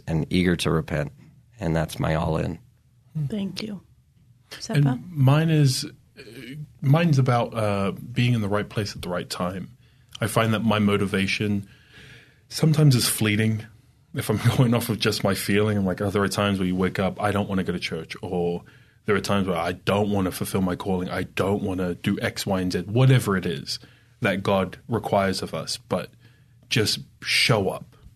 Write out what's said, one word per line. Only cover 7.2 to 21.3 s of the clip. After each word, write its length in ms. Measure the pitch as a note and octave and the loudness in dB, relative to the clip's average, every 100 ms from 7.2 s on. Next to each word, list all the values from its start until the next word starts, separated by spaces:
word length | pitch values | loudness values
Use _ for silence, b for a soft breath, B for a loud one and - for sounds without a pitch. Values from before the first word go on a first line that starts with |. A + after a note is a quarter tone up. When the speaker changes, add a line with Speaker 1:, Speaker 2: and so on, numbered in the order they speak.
| B2+ A#2+ A2 | 4 2 0
Speaker 3:
uh, 380 | A2+ G#2+ G2+ G2 | -2 -2 0 -2
being 420 | - A#2+ A#2+ B2 | -4 -6 0 0
in 80 | A#2 | 0
the 60 | G2+ | 0
right 200 | G#2 G2+ | -2 -2
place 260 | A#2 G2+ F2 | -6 -6 -8
at 60 | |
the 80 | F2+ | -6
right 200 | F2 - | -6 -6
time. 420 | - F2+ F#2 - - b b b - | -6 -6 -6 -12 -16 b b b -6
I 60 | A2 | -2
find 260 | - A2+ | 2 2
that 100 | G#2+ | 2
my 160 | A2+ G#2+ | 2 4
motivation 880 | G2+ G2+ G2 G2 F#2+ - G#2+ G2+ B B B B B B B B B | 4 2 2 0 0 -2 -2 -2 B B B B B B B B B
sometimes 460 | - D#3 D#3 D3+ B2 | 0 2 6 6 6
is 120 | - | 2
fleeting. 560 | - G#2+ G#2+ A2 G#2+ - - _ _ _ | 0 2 2 2 0 -6 -20 _ _ _
If 160 | B2+ - | -6 -2
I'm 80 | G#2+ | 2
<laughs> 200 | A#2 A2+ | 2 4
going 160 | A#2+ A#2 | 4 4
off 140 | A#2 | 0
of 100 | G2+ | 0
just 240 | A2 - | 0 2
my 100 | G2+ | 0
feeling, 440 | F#2+ - G2+ G#2+ G#2 | 0 2 2 2 2
I'm 80 | F#2+ | 0
like, 160 | F2+ | 0
"Oh, 80 | G2+ | 0
there 100 | G2+ | 0
are 40 | F#2+ | 0
times 320 | G#2+ G2+ G2 | 2 0 2
where 80 | F#2 | 0
you 80 | F#2 | 0
wake 240 | F#2 F#2+ | 0 0
up, 200 | F#2+ F#2 | -2 0
I 100 | G#2 | -2
don't 180 | G2+ G#2 | 0 0
wanna 140 | F#2+ | -2
go 80 | F2+ | -2
to 60 | F2 | -4
church," 360 | - E2 E2 - | -6 -8 -10 -12
or, 420 | F2+ F2+ F2 F2 b b b b - | -6 -2 -2 -4 b b b b -2
"There 100 | G2 | 0
are 60 | |
times 260 | F#2 G2+ F#2 | 2 0 0
where 100 | E2 | -2
I 140 | F2 | -2
don't 360 | F#2 - G2+ G#2 | -4 0 2 2
wanna 200 | G2+ F#2 | 0 -2
fulfill 300 | - G2+ G2+ | -2 -4 -2
my 140 | F#2 F2+ | -2 -2
calling, 340 | G2+ F2+ F2+ | -2 -2 -2
I 140 | F2+ | -6
don't 400 | F2+ | -6